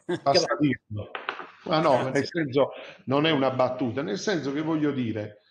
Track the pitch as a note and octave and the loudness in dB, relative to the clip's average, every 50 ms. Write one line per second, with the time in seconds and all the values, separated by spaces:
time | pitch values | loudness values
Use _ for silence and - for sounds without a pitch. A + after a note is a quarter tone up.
0 | _ - F3 D#3 - C#3 C#3 - - - F#3+ - D3+ C#3+ B2 - _ - G#2+ G#2 | _ -6 -6 -2 2 4 4 4 4 2 0 2 2 2 0 0 _ -10 -10 -10
1 | - - - - - - - - - - - - - - D#3+ D#3 E3 D#3+ C3+ A#2+ | -10 -8 -10 -12 -8 -8 -10 -10 -10 -16 -18 -12 -4 0 0 2 4 4 4 4
2 | B2 C3 C3 C#3+ C#3 - - F3 D#3+ C#3 A#2+ C#3 C3 - - - - - - - | 2 0 0 0 -2 -2 -2 -4 -4 0 2 2 2 2 0 -6 -16 -16 -18 -12
3 | - - C3 C#3+ D3+ D#3+ D#3+ C#3 C3+ C3 B2+ B2 B2+ B2 - - C#3 A#2+ G#2+ C3+ | -4 0 2 2 4 4 4 4 2 2 2 2 2 0 0 -2 -4 -4 -2 -2
4 | D3 F#3 G#3 F#3 - A3 G3+ D#3+ B2+ C#3 C#3 D3 D#3 D#3 E3 D#3 D3+ D3 C3+ B2+ | -4 -4 -4 -4 -2 -2 -2 -2 -2 -4 -4 -4 -2 -2 -2 0 0 0 0 0
5 | B2 A2+ G#2 G#2+ G#2 G#2+ - - _ _ | -2 -2 -2 -4 -6 -8 -10 -16 _ _